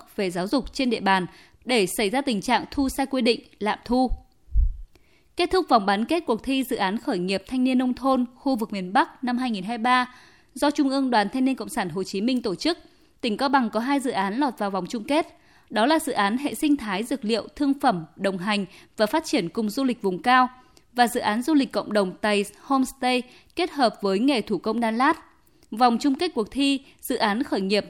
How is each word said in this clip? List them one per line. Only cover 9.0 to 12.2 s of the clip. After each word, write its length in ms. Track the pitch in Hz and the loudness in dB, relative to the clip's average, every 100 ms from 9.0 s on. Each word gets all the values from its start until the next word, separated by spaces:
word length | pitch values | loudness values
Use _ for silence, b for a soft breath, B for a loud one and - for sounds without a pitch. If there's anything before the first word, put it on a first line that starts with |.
| 330 - | 0 -4
năm 140 | 247 247 | -6 -2
hai 140 | 254 | -2
nghìn 120 | 208 | -4
hai 140 | 190 240 | -6 -2
mươi 60 | |
ba, 320 | 240 254 247 B B B B | 2 2 0 B B B B
do 180 | - 285 | -2 0
Trung 180 | 294 269 | 2 0
ương 200 | 269 262 | 0 2
Đoàn 200 | 233 202 | 2 2
Thanh 160 | 262 262 | 0 0
niên 100 | 262 | 0
Cộng 140 | 202 | -4
sản 200 | 247 185 | -6 -4
Hồ 140 | 170 | -4
Chí 180 | 190 196 | -6 -4